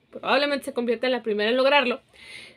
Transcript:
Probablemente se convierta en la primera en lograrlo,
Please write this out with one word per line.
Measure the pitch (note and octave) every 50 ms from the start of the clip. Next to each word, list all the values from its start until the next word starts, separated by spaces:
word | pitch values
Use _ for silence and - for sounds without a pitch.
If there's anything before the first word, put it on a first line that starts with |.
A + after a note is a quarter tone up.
| _ _
Probablemente | - - - - A3 C4 C#4+ C#4+ C#4+ C4+ -
se | - B3+
convierta | B3 A#3+ A#3+ A#3 A3 C4 B3+
en | B3+
la | A#3 A3+
primera | A3+ G#3 G#3 G#3 A3
en | A#3+ B3+
lograrlo, | C4 C4+ C#4+ D4 C4 B3 A#3+ C4+ - _ _ - - - - - - - -